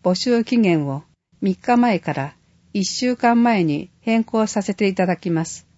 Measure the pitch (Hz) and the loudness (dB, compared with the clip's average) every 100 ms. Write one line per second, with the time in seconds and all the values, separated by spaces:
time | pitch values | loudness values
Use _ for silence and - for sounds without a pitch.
0 | 180 185 - 240 226 240 202 165 143 139 | -2 0 0 0 2 2 2 2 -2 -6
1 | - _ _ _ 196 185 - 240 240 185 | -12 _ _ _ -4 -2 0 2 2 0
2 | - 185 139 - _ _ _ 208 185 - | -2 -6 -8 -12 _ _ _ -4 -4 -4
3 | 247 247 240 240 240 220 165 147 180 _ | -4 0 2 4 2 2 0 -2 -6 _
4 | - 226 226 226 220 - 196 196 202 190 | -2 -2 0 -2 -2 -2 -4 -2 -2 0
5 | 180 175 180 165 165 - - | -2 -2 -2 -4 -4 -10 -20